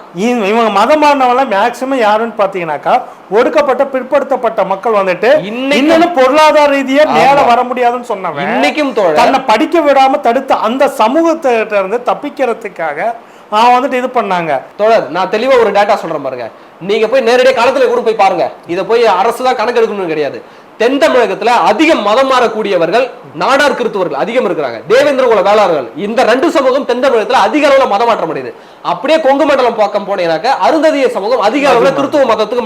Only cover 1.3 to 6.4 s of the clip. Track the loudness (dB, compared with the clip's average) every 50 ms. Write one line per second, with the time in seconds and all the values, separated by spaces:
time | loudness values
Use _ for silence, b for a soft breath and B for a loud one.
1.3 | 2 2 0 0 0 0 0 0 -2 -4 -6 -4 -2 0 0 2 2 0 -2 -4
2.3 | -2 -2 -2 -2 -2 -4 -6 -6 -6 -4 -2 0 0 0 -2 B B B B -2
3.3 | 0 0 0 2 2 0 0 2 0 0 -2 -2 -2 -6 -4 -2 -2 -2 0 0
4.3 | -2 -2 -2 -2 -2 -2 -2 -2 -4 -4 -2 -2 0 0 0 0 -2 0 2 2
5.3 | 2 2 0 -2 -8 -6 -4 -2 0 0 2 2 2 2 2 0 2 2 2 2
6.3 | 4 4